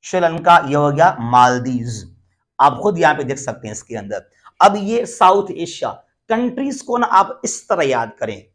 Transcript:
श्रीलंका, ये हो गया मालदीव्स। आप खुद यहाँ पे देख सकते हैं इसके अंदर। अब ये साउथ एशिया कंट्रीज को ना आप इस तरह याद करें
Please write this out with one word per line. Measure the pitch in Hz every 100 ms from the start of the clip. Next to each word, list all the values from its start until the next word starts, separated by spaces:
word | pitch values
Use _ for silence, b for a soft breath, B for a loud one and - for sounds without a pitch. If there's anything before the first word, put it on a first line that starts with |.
श्रीलंका, | - 185 170 165 170 170
ये | 131
हो | 147 147
गया | 147 175 -
मालदीव्स। | 117 123 123 123 123 123 120 107 87 _ _ _ _ _
आप | 139 127
खुद | 208 175
यहाँ | 160
पे | 151
देख | 131 135
सकते | - 117 110
हैं |
इसके | 107 - 113
अंदर। | 101 101 - b b _
अब | 196 202
ये | 196 226 240
साउथ | - 185 202 202
एशिया | 156 165 - 120 - _ _ _
कंट्रीज | 226 247 247 277 269
को | - 240
ना | 226
आप | 190 196 -
इस | - - _
तरह | 185
याद | 143 123 113 -
करें | 113 98 _